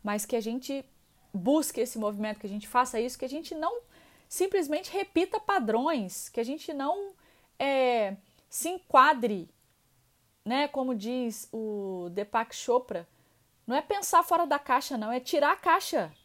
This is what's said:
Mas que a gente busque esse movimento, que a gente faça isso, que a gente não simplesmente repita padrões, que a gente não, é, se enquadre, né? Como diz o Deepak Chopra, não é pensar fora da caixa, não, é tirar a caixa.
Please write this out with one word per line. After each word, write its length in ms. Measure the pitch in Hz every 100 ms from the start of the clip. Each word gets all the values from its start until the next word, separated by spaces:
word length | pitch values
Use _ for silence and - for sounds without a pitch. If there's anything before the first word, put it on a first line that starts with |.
Mas 200 | 208 208
que 120 | 208 233
a 40 |
gente 460 | 214 240 254 277 - _ _ _ _
busque 480 | 196 185 302 302 -
esse 160 | 240 226
movimento, 420 | 214 208 214 214
que 60 | 202
a 40 |
gente 180 | 208 -
faça 340 | 247 254 220
isso, 160 | 247 -
que 80 | 254
a 40 |
gente 260 | 285 320 320
não 260 | 330 480 - - - _ _
simplesmente 600 | - 381 392 285 302 370
repita 480 | 381 392 330 370 440
padrões, 920 | - 392 220 220 285 294 185 - -
que 100 | -
a 40 |
gente 280 | 233 302 -
não, 420 | 294 277 392 392 - _ _ _ _
é, 600 | 277 269 254 240 202 196 _ _ _
se 220 | - 320
enquadre, 800 | 359 _ 269 269 277 226 202 - _ _ _ _ _ _ _ _ _ 208
né? 220 | 262 294
Como 260 | 277 262
diz 560 | 233 208 254 240 220 -
o 560 | 226 220 208 196 185 175
Deepak 440 | 185 208 226 226 -
Chopra, 520 | - 247 254 170 170 _ _ _ _ _ -
não 100 | 254
é 60 |
pensar 400 | 254 403 403 453
fora 240 | 480 330 330
da 140 | 285
caixa, 360 | - 262 - 254
não, 160 | 214
é 80 | 247
tirar 340 | 254 311 285
a 40 | 392
caixa. 560 | 359 349 - 311 160 -